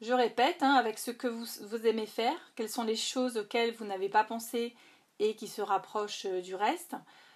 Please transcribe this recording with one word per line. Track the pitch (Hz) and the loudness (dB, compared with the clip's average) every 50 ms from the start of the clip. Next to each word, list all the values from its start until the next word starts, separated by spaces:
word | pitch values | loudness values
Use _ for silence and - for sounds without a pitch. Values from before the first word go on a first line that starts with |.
je | 220 220 | -2 0
répète, | 247 254 247 214 - - 240 294 330 - | 2 4 4 4 4 4 4 4 4 4
hein, | 285 269 285 | 4 6 6
avec | 262 240 226 214 - | 6 4 2 -2 -4
ce | - - | -6 -8
que | 240 240 - 247 | -6 -4 -4 -4
vous, | 233 226 233 226 - - | -4 -4 -6 -10 -10 -12
vous | 214 208 220 233 220 226 | -8 -8 -6 0 2 2
aimez | 220 226 220 208 | 2 2 -2 -4
faire, | - - 226 240 311 349 - - _ - | -4 0 0 0 0 0 -6 -10 _ -6
quelles | 226 214 | -6 -4
sont | - - 233 | -2 -2 0
les | 220 220 220 | 0 0 0
choses | - - - 262 254 254 233 226 | -2 -2 0 0 0 0 0 -2
auxquelles | 208 208 - 233 233 233 226 | -4 0 0 2 2 2 0
vous | 226 226 | -4 -6
n'avez | 208 196 185 190 196 | -6 -4 -2 -2 2
pas | 202 214 214 | 4 4 4
pensé | - 233 233 226 - - 240 233 240 240 - - - - _ _ _ _ - | 4 0 -6 -6 -4 -2 -2 -2 -2 -6 -10 -20 -20 -20 _ _ _ _ 0
et | 208 214 220 214 | 0 0 0 -2
qui | 226 202 | -6 -10
se | - - | -6 -6
rapprochent, | 208 202 202 190 190 - - 214 208 202 - - - | -2 0 0 0 0 -2 -4 -4 -4 -4 -6 -6 -4
euh, | 196 185 185 | -4 -4 -4
du | 180 185 190 | -4 -6 -4
reste. | 185 208 226 302 349 - - - - - - - - - - - | 0 0 0 0 0 -4 -10 -12 -12 -12 -16 -20 -20 -20 -20 -20